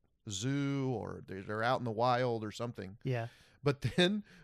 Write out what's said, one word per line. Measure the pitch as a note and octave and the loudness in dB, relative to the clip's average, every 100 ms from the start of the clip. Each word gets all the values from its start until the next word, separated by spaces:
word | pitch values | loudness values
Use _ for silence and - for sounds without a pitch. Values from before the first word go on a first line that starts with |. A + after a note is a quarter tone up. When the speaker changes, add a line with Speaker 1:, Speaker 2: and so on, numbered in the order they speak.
| _ _ - | _ _ -8
Speaker 1:
zoo | F#2+ B2 C#3 C#3 C#3 C3 | -4 -2 0 0 0 0
or | A#2 F#2+ F2+ - | -2 -4 -8 -8
they're, | F#2+ | -8
they're | G2 G#2+ | -4 0
out | A#2 C3 | 2 2
in | A#2+ | 0
the | |
wild | G#2+ B2 B2 B2+ A#2 | 2 4 4 2 0
or | G#2+ | -4
something. | - A#2+ A#2+ F#2+ G#2 | -6 -6 -6 -10 -6
Speaker 2:
Yeah. | C3+ B2 A#2 - - _ | -2 -2 -4 -10 -20 _
Speaker 1:
But | C#3 C3+ | 0 0
then | A#2 - F3+ G#3 - - | 0 4 4 2 -4 -14